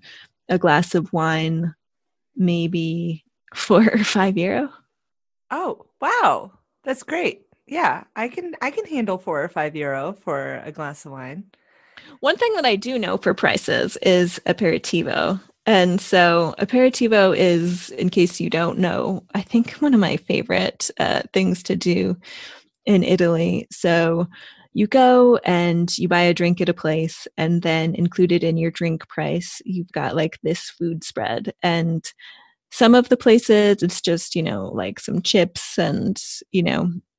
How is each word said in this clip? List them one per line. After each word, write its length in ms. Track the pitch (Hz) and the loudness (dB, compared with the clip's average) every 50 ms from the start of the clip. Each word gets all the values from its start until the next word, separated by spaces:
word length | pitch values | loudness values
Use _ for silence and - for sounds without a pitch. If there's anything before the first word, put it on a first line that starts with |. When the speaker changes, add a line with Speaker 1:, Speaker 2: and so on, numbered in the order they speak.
| - - - - - _ _ _ _ - | -8 -14 -20 -20 -20 _ _ _ _ -4
Speaker 1:
a 80 | - 175 | -2 0
glass 360 | 180 170 147 151 175 - - | 2 2 2 2 2 0 -2
of 180 | 180 156 - - | -4 -2 -2 -4
wine, 640 | 170 160 160 160 160 160 160 165 165 165 170 156 _ _ _ _ _ _ _ _ _ _ _ _ | -2 -2 0 -2 -2 -2 -2 -2 -4 -4 -6 -8 _ _ _ _ _ _ _ _ _ _ _ _
maybe 880 | 277 185 175 175 170 170 165 175 170 165 160 165 170 170 170 165 160 _ _ _ _ | -2 0 0 0 0 -2 -2 -2 -4 -4 -4 -4 -4 -6 -6 -8 -10 _ _ _ _
<laughs> 160 | _ _ - | _ _ -12
four 340 | - - - 220 175 226 214 - | -8 0 4 6 6 6 6 4
or 60 | 220 208 | 2 0
five 320 | - - 208 190 196 190 190 | 0 0 0 0 0 0 0
euro. 340 | 170 190 - - 294 277 - - _ _ _ _ _ _ _ _ _ _ _ _ _ - | -2 -2 -2 -2 -4 -6 -8 -14 _ _ _ _ _ _ _ _ _ _ _ _ _ -10
Speaker 2:
Oh, 360 | 240 302 370 294 - - _ _ _ _ | -8 -6 -6 -6 -8 -10 _ _ _ _
wow. 520 | - 302 453 494 392 208 135 98 - 196 - _ _ _ _ _ _ | -4 -2 0 2 2 2 0 0 -4 -10 -16 _ _ _ _ _ _
That's 180 | 277 269 - - | -8 -8 -8 -8
great. 400 | - 311 339 349 - - - _ _ _ _ _ | -8 -6 -4 -4 -4 -6 -8 _ _ _ _ _
Yeah, 380 | - 269 339 339 - 131 - - _ - | -10 -4 -2 0 0 0 -2 -8 _ -10
I 140 | - 220 247 | -8 -8 -8
can, 260 | - 381 349 349 320 - - | -8 -10 -12 -12 -10 -8 -8
I 80 | 262 | -6
can 160 | 285 453 427 | -6 -6 -6
handle 320 | 359 311 269 233 202 185 185 | -6 -4 -4 -2 -2 -4 -6
four 240 | 185 - 165 147 143 | -6 -4 -4 -4 -4
or 60 | 175 | -4
five 260 | - 170 151 151 151 | -4 -4 -4 -4 -4
euro 380 | 156 147 143 135 135 139 170 202 | -6 -6 -4 -4 -4 -6 -8 -10
for 500 | - _ - 151 139 139 135 135 135 - | -10 _ -6 -6 -6 -6 -8 -10 -10 -12
a 60 | 156 | -14
glass 340 | 147 160 151 143 147 - - | -12 -12 -12 -12 -12 -14 -16
of 80 | 151 135 | -18 -16
wine. 320 | 135 127 127 143 180 202 _ _ _ _ _ _ _ _ _ _ - - - - - | -16 -14 -14 -14 -14 -16 _ _ _ _ _ _ _ _ _ _ -20 -20 -20 -12 -4
Speaker 1:
One 160 | - 277 330 | -2 -2 0
thing 180 | - 466 480 440 | 0 0 0 0
that 100 | 381 302 | 0 0
I 120 | 247 208 | 0 0
do 220 | 196 - 247 262 247 | -2 -2 -4 -4 -4
know 160 | 208 175 190 | -4 -4 -4
for 180 | 196 - 190 190 | -2 -2 -2 0
prices 600 | - - - - - - - - 120 - - - - - | 0 0 0 0 0 -2 -2 -2 -2 -2 -2 -4 0 2
is 380 | 190 185 180 180 175 175 - - | 4 4 4 4 0 -2 -4 -2
aperitivo. 960 | - 180 - 214 170 160 165 - - - 170 160 139 - - - - 196 190 - _ _ _ _ - | -2 -2 0 0 0 0 0 -2 -4 -4 -2 -2 -2 -2 -2 -2 -2 -2 -4 -8 _ _ _ _ 2
And 320 | 220 190 180 180 175 190 | 4 4 4 4 2 -2
so 540 | - - - 180 175 175 170 170 170 156 - - | -2 0 2 4 4 4 4 2 0 -2 -2 -4
aperitivo 760 | - 196 - 247 254 262 254 - 247 226 220 208 196 190 165 | -4 0 2 4 4 4 2 2 0 2 4 4 4 4 4
is, 540 | - 175 180 175 170 165 180 180 180 - - | 4 4 4 4 2 2 0 -4 -6 -8 -10
in 200 | - - - 180 | -6 -4 -4 0
case 300 | - 196 170 170 - - | 2 2 2 2 0 -2
you 80 | 175 170 | -4 -4
don't 300 | - 160 170 165 - - | -2 -2 -2 -2 0 0
know, 460 | 180 175 - - - - 190 180 - _ - | 0 0 0 -2 -4 -4 -4 -6 -8 _ -6
I 80 | 208 190 | -8 -4
think 300 | - - 233 233 - - | 0 0 0 0 0 -2
one 200 | - 302 294 262 | -2 2 4 4
of 40 | 220 | 4
my 180 | 196 160 - | 4 2 0
favorite, 720 | - - - 175 - - - 180 185 185 - - - - - - - | -2 -2 -2 -2 -2 -2 0 0 0 0 -2 -4 -6 -8 -6 -4 -2
uh, 220 | - - - - - - - | -2 0 0 -2 -4 -2 0
things 320 | 202 190 185 180 180 - | 0 2 2 0 -2 -4
to 100 | - 185 | -4 -4
do 420 | 180 - 180 170 185 185 185 180 - - - - - - - - - _ _ _ _ _ | -2 0 0 0 0 0 -2 -4 -6 -8 -14 -20 -20 -18 -20 -20 -20 _ _ _ _ _
in 180 | - 208 190 170 | 2 4 4 4
Italy. 640 | - 185 175 180 170 170 165 170 175 180 - - - - | 4 2 2 4 2 2 2 0 0 -2 -4 -6 -8 -8
So 560 | - - 180 170 170 165 165 165 170 175 175 - - - - - _ _ _ - | -4 0 2 2 2 2 2 0 0 -2 -4 -6 -12 -20 -20 -20 _ _ _ -4
you 140 | - 208 | -2 0
go 520 | 208 - 262 254 254 247 247 247 247 240 - - | 2 4 6 6 8 8 8 8 6 6 4 2
and 520 | - 180 175 175 175 170 170 170 170 - - | 2 2 2 2 2 2 2 0 0 -2 -2
you 80 | - | 0
buy 140 | 175 175 175 | 0 2 4
a 120 | 175 175 175 | 4 4 2
drink 260 | - 175 175 180 175 | 2 2 2 2 2
at 80 | 180 175 | 0 0
a 60 | 170 | -2
place, 520 | - - 160 156 160 160 165 - - - - - | 0 -2 -2 -2 0 -2 -4 -6 -10 -16 -12 -6
and 260 | - 160 165 170 170 175 | -4 -2 0 0 0 0
then 340 | 170 160 160 160 165 156 | 0 0 0 0 -2 -2
included 480 | - 170 175 - - 180 170 175 175 165 | 0 -2 0 2 2 2 4 2 2 0
in 120 | 165 165 | 0 0
your 140 | 165 165 165 | 0 -2 -4
drink 380 | 165 - 175 170 160 160 - - | -4 -4 -2 -2 -2 -4 -6 -10
price, 520 | - - 151 147 147 170 175 - - - - | -8 -6 -4 -4 -4 -4 -6 -8 -12 -14 -10
you've 260 | - 185 180 175 - | -8 -8 -8 -8 -8
got, 240 | - 156 143 139 - | -6 -6 -4 -4 -2
like, 240 | 160 160 160 - - - | -2 -2 -4 -4 -6 -6
this 260 | 156 170 - - - | -4 -4 -4 -8 -12
food 320 | - - 175 170 165 160 - | -10 -8 -6 -6 -6 -6 -10
spread. 500 | - - - 110 - 117 117 214 208 - _ - | -10 -10 -8 -6 -6 -6 -6 -6 -8 -8 _ -2
And 400 | 175 170 170 165 165 165 160 - - - _ - - - - _ _ _ _ _ _ | -2 0 0 0 -2 -2 -4 -6 -10 -14 _ -20 -20 -20 -20 _ _ _ _ _ _
some 240 | - - 240 226 240 | 0 4 6 6 6
of 140 | 247 247 - | 6 6 4
the 80 | 262 | 2
places, 680 | 247 - 254 220 233 - - 220 208 208 208 202 202 - | 2 4 4 4 6 6 4 4 4 4 4 2 2 0
it's 180 | 180 - - | -4 -4 -4
just, 360 | - - 170 165 - - - | -2 -2 -2 -2 -4 -6 -6
you 60 | 180 160 | -4 -4
know, 220 | - - 101 95 - | -4 -4 -6 -6 -6
like, 320 | - - 92 95 - - | -6 -6 -6 -6 -8 -10
some 200 | - - - 170 | -8 -6 -6 -4
chips 580 | 175 - - 202 170 175 - - - - - - | -2 0 0 0 0 -2 -4 -10 -12 -6 -4 -2
and, 440 | 170 165 143 - - - 196 - - - - - - _ - | -2 0 -2 -2 -2 -4 -4 -6 -8 -12 -14 -14 -10 _ -2
you 100 | 190 170 | 0 0
know, 300 | 170 - 160 165 180 170 175 - _ _ | 0 0 0 -2 -2 -4 -6 -10 _ _